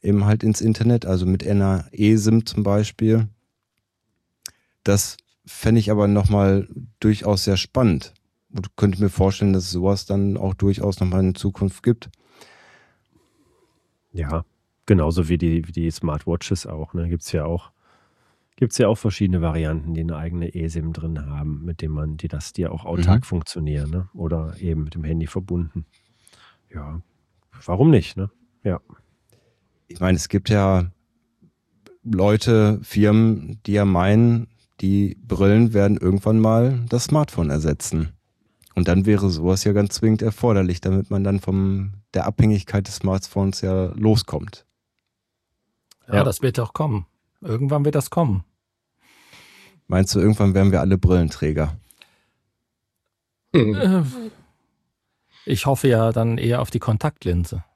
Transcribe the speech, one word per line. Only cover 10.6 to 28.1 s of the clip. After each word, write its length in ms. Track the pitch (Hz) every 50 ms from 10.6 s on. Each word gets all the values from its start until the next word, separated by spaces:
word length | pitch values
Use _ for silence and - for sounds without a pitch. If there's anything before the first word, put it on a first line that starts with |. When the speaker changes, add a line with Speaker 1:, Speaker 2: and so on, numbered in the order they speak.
| 98 98 98 - 104 101 92 -
Speaker 1:
nochmal 220 | 95 92 90 95 95
in 120 | 92 90
Zukunft 480 | - - 98 92 - 101 95 - - -
gibt. 260 | 120 120 - - - _ _ _ _ _ _ - _ _ _ _ _ _ _ _ _ _ _ _ _ _ _ _ _ _ _ _ _ _ _ _ _ _ _ _ _ _ _ _ _ _
Speaker 2:
Ja, 300 | 92 80 71 80 82 82 _ _ _ _ _ _ _ _
genauso 420 | - 104 90 76 78 80 90 87
wie 100 | 78 87
die, 300 | 80 85 82 82 85 80
wie 40 | 82 85
die 180 | 85 82 82
Smartwatches 760 | 80 - - 82 76 78 - - 85 85 - - 98 87 -
auch, 280 | - - 78 78 - -
ne? 160 | 90 85 85
Gibt's 240 | 85 82 - - -
ja 100 | 82 73
auch, 280 | 80 85 85 - - _ _ _ _ _ _ _ _ _ _ _ _ _ _ _ _ _
gibt's 220 | _ 131 113 -
ja 100 | - 123
auch 80 | 101 110
verschiedene 460 | - - 117 98 - 104 95 90 90
Varianten, 520 | 82 82 78 80 80 76 78 80 73 82 82
die 80 | 80
eine 140 | 82 82 82
eigene 400 | 76 80 85 85 87 85 - -
esim 380 | 87 82 80 80 85 78 80 82
drin 320 | 80 78 80 80 76 73
haben, 400 | 71 71 71 76 76 76 73 80
mit 160 | 87 82 -
dem 100 | - 78
man, 240 | 78 73 76 78 78
die 140 | 78 - 80
das, 240 | - 73 - - _
die 120 | - 87
auch 200 | 82 - 80 -
autark 340 | - 85 87 85 87 98 120
Speaker 1:
Mhm. 40 | 127
Speaker 2:
funktionieren, 640 | - 92 85 78 - - 90 78 73 73 73 73 73
ne? 180 | 80 92 92 92 _
Oder 420 | - 87 80 82 80 80 78 - -
eben 260 | - 85 80 78 76
mit 100 | 76 -
dem 80 | 85 78
Handy 240 | 76 82 82 82
verbunden. 580 | 76 - 95 92 95 90 87 87 78 _ 85 78 _ _ _ _ _ _ _ _ _ _ _ _ _ _ _ _ _ -
Ja, 280 | 78 71 73 78 85 - _ _ _ _ _ _ _ _ _ _ - -
warum 240 | - 87 92 135 165
nicht, 260 | 156 104 76 -